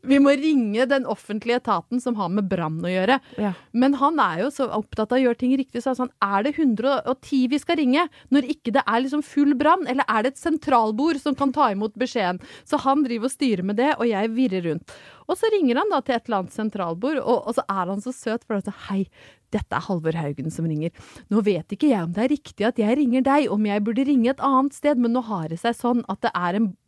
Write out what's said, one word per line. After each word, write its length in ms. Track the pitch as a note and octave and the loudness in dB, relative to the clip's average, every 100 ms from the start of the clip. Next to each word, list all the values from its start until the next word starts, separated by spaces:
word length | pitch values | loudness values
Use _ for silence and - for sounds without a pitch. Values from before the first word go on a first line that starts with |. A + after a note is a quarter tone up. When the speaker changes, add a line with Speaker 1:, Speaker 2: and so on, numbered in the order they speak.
Speaker 1:
Vi 140 | - C#4 | 4 6
må 120 | C#4 | 6
ringe 520 | C#4 D#4 C#4+ A3 G#3 B3+ | 4 4 2 2 0 0
den 200 | C#4 B3 | 0 -2
offentlige 480 | G3+ - A3 A#3 B3 | -6 -6 -8 -2 -2
etaten 440 | A#3+ F#3+ - B3 | 0 -2 -2 -4
som 140 | B3+ A3 | -4 -4
har 120 | F3+ | -2
med 180 | G3 G3 | -2 -2
brann 300 | F#3 D#3 D#3 | -2 -2 -4
å 80 | F3 | -2
gjøre.» 280 | F#3 F#3+ C4 - - | 0 2 0 -2 -6
Speaker 2:
Ja. 180 | G#3 F3 _ | -4 -4 _
Speaker 1:
Men 220 | A#3 C4 C#4 | 0 2 2
han 240 | C#4 D#4+ | 0 2
er 220 | G3+ E3 | 0 0
jo 80 | A#3+ | -4
så 140 | - C4 | -2 -4
opptatt 440 | G#3 G#3 - G#3+ | -4 -6 -6 0
av 60 | B3+ | 2
å 40 | |
gjøre 160 | B3+ A#3 | 2 0
ting 140 | B3+ C4 | 0 0
riktig, 240 | C4 A#3+ | -2 -4
så 120 | B3 | -4
han 60 | B3+ | -4
sa, 80 | B3+ _ | -4 _
«Er 240 | G3 G3 | 0 0
det 80 | A#3+ D4 | 0 0
hundre 420 | D4 G#3+ B3 C#4 | 0 2 0 0
og 220 | - C4 | -2 -6
ti 200 | - C4+ B3+ | -2 -2 0
vi 80 | C#4+ | -2
skal 200 | - E4+ | -2 0
ringe, 240 | C4+ C#4 F4 - _ | 2 2 0 -6 _
når 220 | C#4 B3+ | 0 0
ikke 260 | D4+ - A#3+ | -6 -2 -2
det 60 | |
er 160 | - A3+ | 0 0
liksom 240 | C4 D4 | 0 -4
full 300 | D4 - C#4+ C4+ | -4 0 2 4
brann, 300 | D4+ F#4 D#4+ | 4 2 2
eller 160 | C4 | -2
er 200 | - A3 | 0 0
det 100 | A#3 | -2
et 80 | C#4 | -2
sentralbord 760 | E4+ D#4+ - B3 A3 A3 D4+ D4 | -2 -2 2 2 2 0 0 0
som 160 | D4 C4+ | -2 0
kan 160 | C#4 | 0
ta 180 | C4+ C4+ | 2 0
imot 240 | G3 G#3+ G#3 | 2 -4 -4
beskjeden?» 460 | B3+ A#3+ F#3 F3+ - - | -4 0 -2 -2 -8 -20
Så 160 | - D4 | -4 -2
han 240 | C4+ C#4 | 2 2
driver 260 | C4+ A#3 A#3+ | 2 0 -4
og 20 | |
styrer 320 | - C4+ G3 | -2 0 0
med 160 | F#3 G#3 | 0 0
det, 140 | C4+ | 0
og 100 | D4+ A#3+ | 2 0
jeg 260 | G3+ A3 A3+ | 0 -2 0
virrer 320 | C4 F#3 E3+ | 0 0 -2
rundt. 240 | D3+ - - - - | -4 -8 -20 -20 -20
Og 160 | - F#4 | -6 -2
så 100 | A4+ | 2
ringer 320 | G#4+ C#4+ A#3+ | 2 2 2
han 120 | G4+ | 2
da 80 | E4 | 0
til 140 | - A#3 | 0 -4
et 120 | - | 0
eller 140 | G#3 | -4
annet 140 | F3+ - | -2 -4
sentralbord, 640 | G#3+ G3+ F3 E3+ B3 D4+ | -4 -2 -4 -2 -2 -2
og, 260 | - A#3 - | 0 0 0
og 100 | A#3 | -4
så 80 | |
er 240 | - G3 F3 | -2 -2 -2
han 160 | G3 | -4
så 80 | A3 | -6
søt, 320 | B3+ - A3+ | -8 -6 -6
for 120 | _ G#3 | _ -4
han 60 | |
sier, 160 | G3+ - | -4 -10
«Hei, 160 | - G3 F#3+ _ - _ _ | -4 -2 -2 _ -20 _ _
dette 260 | G#3 - | -6 -4
er 100 | C3 - | -6 -4
Halvor 280 | F3+ D#3+ E3 | -4 -2 -2
Haugen 360 | D3+ C#3+ C3+ | -4 -6 -8
som 160 | D#3+ E3 | -4 -4
ringer. 240 | D3+ D#3+ - - - - | -2 -6 -8 -20 -20 -4
Nå 140 | G#3 | 0
vet 300 | G#3 F3+ - | 0 -2 -4
ikke 160 | G3+ D4+ | -2 2
jeg 160 | A3 | 2
om 80 | E3 | 0
det 120 | F3 | -2
er 100 | B3 D4 | 0 -2
riktig 320 | - - G#3 | -6 -4 -2
at 100 | A#3+ | 0
jeg 220 | G#3+ C4 | 0 2
ringer 240 | C#4 B3+ | 2 2
deg, 240 | C4 C#4 C4+ | 2 2 2
om 140 | G3+ G#3 | 0 0
jeg 160 | G#3 | 0
burde 220 | G#3 A3+ C#4 | 0 0 2
ringe 240 | C#4 A#3 | 4 2
et 140 | C4+ | 2
annet 320 | C4+ C4 C4+ - | 2 2 0 0
sted, 240 | D4 C4+ | 0 2
men 160 | A#3 A#3+ | 2 0
nå 80 | |
har 240 | A3+ G3+ D#3+ | -2 -6 -4
det 100 | E3 | -4
seg 160 | A#3 | -4
sånn 300 | A#3 A#3+ A#3+ - | -2 0 0 -2
at 140 | G3 | -4
det 100 | A#3 | -2
er 280 | F3 F3 F#3+ | -2 -2 0
en 80 | A3 F3+ | 0 -2